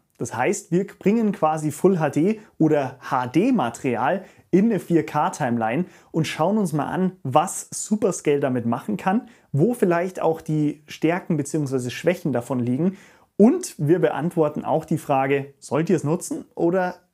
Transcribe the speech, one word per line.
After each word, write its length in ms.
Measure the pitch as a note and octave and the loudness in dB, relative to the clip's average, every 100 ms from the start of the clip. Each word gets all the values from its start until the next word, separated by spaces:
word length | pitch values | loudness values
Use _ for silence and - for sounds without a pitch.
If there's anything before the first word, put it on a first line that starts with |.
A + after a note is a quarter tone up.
| _ - | _ -10
Das 180 | A#2+ A#2 | -8 -2
heißt, 340 | C#3 G#3 - | -2 -2 -2
wir 160 | F3 G3 | -2 -2
bringen 460 | - F#3+ A3+ G#3+ | -2 0 2 0
quasi 400 | - D#3 D#3 D3+ | 0 -2 0 -4
Full 260 | - F#3 F#3 | 2 2 4
H 120 | D3+ | 2
D 300 | D3 F3+ A3 - - | 2 2 0 -8 0
oder 380 | D#3+ D3 C3 - - | 2 4 0 -8 -4
H-D-Material 1120 | C3+ B2 D3+ A#3+ A#3+ A#2+ - C3+ A2+ C3 F#3+ - - _ | -2 0 2 2 2 0 -2 -2 0 0 -2 -6 -20 _
in 140 | F3+ A3+ | 2 4
eine 120 | F#3+ | 0
vier 260 | - E3+ | 2 0
K 260 | D3+ D3+ E3+ | 2 -2 -2
Timeline 560 | - C3 A#2 A2 C3 F#3 - _ | -2 -2 0 0 -2 -4 -10 _
und 160 | D#3+ D#3 | -4 -4
schauen 300 | - E3 G#3+ | 0 0 0
uns 140 | F#3 | 0
mal 140 | D3+ - | -2 -4
an, 300 | D3+ F#3 - | -2 -2 -4
was 420 | C3+ C#3 F3+ - - | 0 2 2 -4 -10
Superscale 680 | - - G#3+ G#3 F3 - C#3+ | -12 -4 0 0 0 0 0
damit 280 | C#3 B2+ A2+ | 0 -2 -2
machen 300 | A#2+ - G#3 | -4 -4 -4
kann, 300 | F#3+ G#3+ - - _ | 0 0 -4 -14 _
wo 240 | C#3 G3+ | 0 2
vielleicht 480 | A#3+ G3 E3+ F#3 F#3 | 2 2 2 -2 -2
auch 200 | E3 D#3+ | -2 -2
die 420 | - D#3 D3 D3+ - | -2 0 0 -4 -14
Stärken 500 | - D#3+ F3+ F#3 D#3 | -2 0 0 -2 -4
beziehungsweise 540 | C#3 D#3+ C#3 C3 B2 | -2 -4 -2 -4 -4
Schwächen 420 | - E3 F3+ D#3+ | -2 -2 0 -2
davon 280 | A#2+ - B2+ | -4 -2 -4
liegen. 380 | A#2+ B2+ F3+ F#3+ - _ _ - | -2 0 -2 -4 -12 _ _ 4
Und 380 | G#3+ F4 - - | 6 4 -4 -4
wir 200 | D3 F3 | 0 2
beantworten 680 | D#3+ - E3 E3+ D3+ - | 2 0 -2 0 0 -2
auch 200 | - D3 | -2 -2
die 140 | - D#3 | -2 -4
Frage, 560 | - C3+ C3+ C#3 C3+ _ | 0 0 2 -2 -2 _
sollt 320 | - C#3+ E3 | -4 -2 0
ihr 60 | E3+ | 0
es 80 | |
nutzen 400 | C#3+ F3 - - - | 0 -4 -4 -10 -10
oder 460 | - E3+ F#3 F3+ - _ | -2 0 0 -2 -6 _